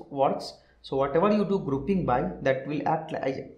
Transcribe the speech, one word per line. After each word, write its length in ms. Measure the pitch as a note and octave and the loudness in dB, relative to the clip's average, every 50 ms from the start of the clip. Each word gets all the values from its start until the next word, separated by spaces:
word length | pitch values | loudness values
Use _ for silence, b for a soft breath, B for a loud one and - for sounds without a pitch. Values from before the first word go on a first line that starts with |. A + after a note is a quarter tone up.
| - - | -14 -6
works. 460 | C#3+ C#3 C3+ D#3 G3 - - - - b b b b b | 0 2 2 2 2 -2 -6 -10 -14 b b b b b
So 160 | b - C#3 | b -4 0
whatever 360 | C3+ C3+ C#3 - E3 F#3+ G#3+ | 0 0 2 2 4 4 4
you 120 | G#3+ G#3 G3 | 4 4 2
do 140 | F3 G3 F#3+ | 2 0 0
grouping 480 | - C#3 C3+ C3+ C3+ - G3 F3+ D3 | 0 0 -2 -2 0 0 0 2 2
by, 240 | B2+ B2 C3 F3+ F#3 - - | 2 2 2 2 -2 -4 -2
that 240 | C#3+ C#3 C3 - - | 0 0 0 0 -2
will 140 | C#3+ D3+ - - | -4 -4 -2 0
act 240 | - D#3 D#3 - - | 0 0 0 -2 -4
li-, 380 | D3 - - C3+ C3+ - - - - | -6 -4 -2 -2 -2 -4 -6 -10 -2